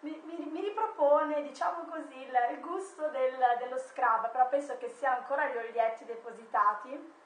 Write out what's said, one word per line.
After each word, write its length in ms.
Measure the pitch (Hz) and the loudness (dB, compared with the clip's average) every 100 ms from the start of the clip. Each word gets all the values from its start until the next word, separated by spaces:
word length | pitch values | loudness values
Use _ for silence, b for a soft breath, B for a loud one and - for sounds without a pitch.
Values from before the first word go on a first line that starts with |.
| 294 | -10
Mi, 160 | 311 | -12
mi, 220 | 311 339 294 | -12 -8 -6
mi 140 | 320 | -4
ripropone, 800 | 403 440 440 - 285 294 302 294 | -4 -2 -4 4 6 6 4 0
diciamo 420 | 294 - 349 349 330 | -4 -2 -2 -2 -8
così, 300 | 320 277 262 | -10 -10 -12
il, 180 | 262 254 240 | 0 2 2
il 80 | 294 | -2
gusto 480 | 302 359 381 - 302 | -6 -6 -6 -4 -4
del, 280 | 277 262 262 247 240 | 0 0 4 2 4
dello 200 | 247 254 | 0 -6
scrub, 520 | - - 247 226 226 | -6 0 2 4 2
però 180 | 247 254 | 2 4
penso 300 | 277 294 247 | 4 -2 -6
che 100 | 240 | -8
siano 280 | - 269 254 | -2 0 0
ancora 320 | 247 277 285 | 0 0 0
gli 80 | 240 | -2
olietti 480 | 226 226 226 226 | -4 2 2 0
depositati 1080 | 220 233 233 208 - 220 208 214 254 302 330 - | -10 -12 -10 -14 -4 2 4 2 -6 -12 -12 -20